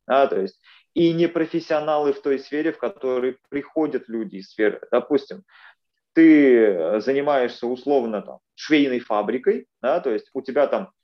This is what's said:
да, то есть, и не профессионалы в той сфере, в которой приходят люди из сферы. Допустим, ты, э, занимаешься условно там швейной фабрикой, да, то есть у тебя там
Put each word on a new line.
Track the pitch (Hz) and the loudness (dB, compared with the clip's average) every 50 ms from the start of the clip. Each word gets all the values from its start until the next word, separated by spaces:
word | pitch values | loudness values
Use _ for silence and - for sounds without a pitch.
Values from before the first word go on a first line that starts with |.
| _ | _
да, | - 123 139 139 | -2 0 2 2
то | - - 98 | 0 0 -4
есть, | 95 98 - _ _ _ - _ _ _ - | -4 -6 -8 _ _ _ -20 _ _ _ -2
и | 170 170 170 165 | 0 0 2 2
не | 165 170 165 | 2 0 0
профессионалы | 170 165 160 151 - 165 160 - 160 151 151 151 151 147 147 143 139 | 0 -2 -4 -2 -4 -6 -4 -2 -4 -2 -2 -2 -2 0 0 0 -2
в | 139 | -2
той | - 143 135 131 | -2 -2 -2 -2
сфере, | 135 - 139 151 156 165 151 | -4 -6 -6 -4 -4 -4 -4
в | - | -4
которой | 123 113 - - - 127 127 127 123 131 127 _ _ - | -6 -8 -8 -6 -4 -4 -2 -2 -2 -4 -6 _ _ -10
приходят | 139 143 139 - - 160 156 143 131 123 - - | -10 -10 -10 -6 -4 -4 -2 -2 -2 -6 -8 -6
люди | 110 113 110 95 95 | -8 -8 -8 -8 -10
из | 95 98 - | -16 -16 -12
сферы. | - - 107 104 - - - - | -4 0 0 0 0 -2 -8 -2
Допустим, | 120 123 - - 151 139 - - 98 98 - _ _ - - - _ _ _ _ _ _ _ _ - | -2 -2 -2 0 -4 -4 -4 -6 -18 -18 -20 _ _ -20 -20 -20 _ _ _ _ _ _ _ _ 2
ты, | 165 165 160 156 147 143 131 123 117 | 6 8 8 8 8 8 6 6 6
э, | 110 104 95 85 80 85 107 110 | 6 4 2 0 -2 -2 -2 -2
занимаешься | 104 123 135 139 143 147 143 135 123 117 - - 120 120 | -2 -2 -2 -2 0 0 0 0 0 -2 -6 -6 -6 -6
условно | 127 123 - 143 143 135 117 113 107 98 92 | -6 -6 -2 0 0 0 0 -2 -6 -8 -10
там | - 65 - _ _ _ | -10 -18 -20 _ _ _
швейной | - - - 156 147 143 135 123 117 | -12 -4 0 2 2 2 2 0 -4
фабрикой, | - - 110 104 104 101 120 127 - 196 226 247 - _ _ _ | -4 -2 -2 -2 -2 -2 -4 -2 0 -2 -2 -2 -4 _ _ _
да, | - 127 160 175 | -4 -2 -2 -2
то | 175 127 | -2 -2
есть | 107 104 - _ - | -4 -4 -6 _ -12
у | 135 - | -12 -8
тебя | - 123 147 139 | -4 -2 0 0
там | 131 120 107 95 - _ _ | 0 0 -4 -6 -8 _ _